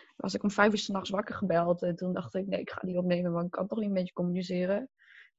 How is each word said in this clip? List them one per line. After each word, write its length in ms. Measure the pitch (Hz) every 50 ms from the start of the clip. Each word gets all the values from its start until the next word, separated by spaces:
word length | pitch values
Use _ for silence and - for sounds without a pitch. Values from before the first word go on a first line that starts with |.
| - - _
was 180 | - - 196 185
ik 80 | 196 -
om 80 | 202
vijf 220 | 196 - 202 214 202
uur 60 | -
's 100 | - -
nachts 220 | 202 190 190 190
wakker 240 | 196 185 208 - -
gebeld. 480 | - - 185 165 170 170 175 175 175 -
En 140 | 180 170
toen 160 | 170 185 180 180
dacht 220 | 185 185 - -
ik: 120 | 190 190
"Nee, 140 | 196 190 185
ik 100 | - -
ga 160 | - - -
niet 100 | 185 180
opnemen, 360 | 175 180 180 175 175 180 175 170
want 120 | 170 175
ik 60 | 175
kan 160 | - - 185
toch 120 | 196 - 226
niet 100 | 208 208
met 160 | 196 185 185
je 60 | 180 -
communiceren. 760 | - 180 180 175 185 185 180 185 180 180 180 196 208 262 - _ _ _ - - - - - _